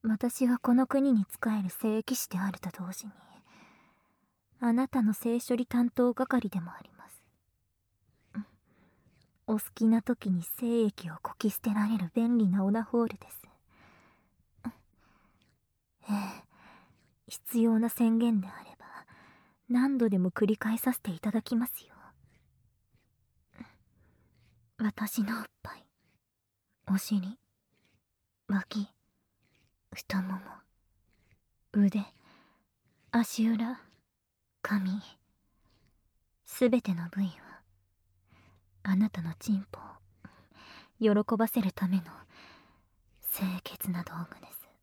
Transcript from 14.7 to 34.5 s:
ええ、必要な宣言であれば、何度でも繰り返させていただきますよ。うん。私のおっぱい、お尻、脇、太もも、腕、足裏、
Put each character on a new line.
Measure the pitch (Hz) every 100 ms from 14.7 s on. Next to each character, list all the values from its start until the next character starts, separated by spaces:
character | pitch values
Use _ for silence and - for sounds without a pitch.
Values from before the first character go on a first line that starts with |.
| - _ _ _ _ _ _ _ _ _ _ _ _ -
え |
え、 | 202 196 - - _ - - _ _ _ _ -
必 | - - 233
要 | 226 220
な | 233
宣 | - 233 226
言 | 240 214
で | 190
あ | -
れ | - -
ば、 | - - - - - - _ _ _
何 | 247 262 269
度 | 226
で | 190
も | 180
繰 | - 208
り | 214
返 | 220 226
さ | -
せ | 247
て | -
い | 165
た | 214
だ | 220
き | -
ま | 233 247
す | - -
よ。 | - - _ _ _ _ _ _ _ _ _ _ _ _ _ _ - - _ _ _ _ _ _ _ _ _ _ _
う |
ん。 | 214
私 | - 214 -
の | 202 226
お |
っ | 214 _
ぱ | - -
い、 | _ _ _ _ _ _ _ _ _ _ -
お | 190
尻、 | - 208 185 240 _ _ _ _ _ _ _ _ _ _ -
脇、 | 196 - 214 202 _ _ _ _ _ _ _ _ _ _
太 | - - 196
も | 185
も、 | 185 - - _ _ _ _ _ _ _ _ _ _ _
腕、 | 208 202 208 202 _ _ - _ _ _ _ _ _ _
足 | 233 233 - 220
裏、 | 220 226 254 - _ _ _ _ _ _